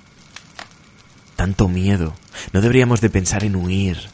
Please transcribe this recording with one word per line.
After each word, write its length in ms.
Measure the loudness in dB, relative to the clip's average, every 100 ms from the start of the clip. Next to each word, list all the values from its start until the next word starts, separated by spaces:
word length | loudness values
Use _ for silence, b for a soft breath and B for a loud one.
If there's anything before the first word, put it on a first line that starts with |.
| -20 -20 -20 -20 -20 -20 -20 -20 -20 -20 -20 -20 -16 -6
tanto 320 | -4 0 0
miedo. 460 | 0 0 0 -2 -6 -16 B B
No 80 | 0
deberíamos 400 | 4 4 4 2
de 80 | 2
pensar 340 | 2 0 -2
en 120 | -2 -2
huir. 420 | -2 0 -2 -2 -8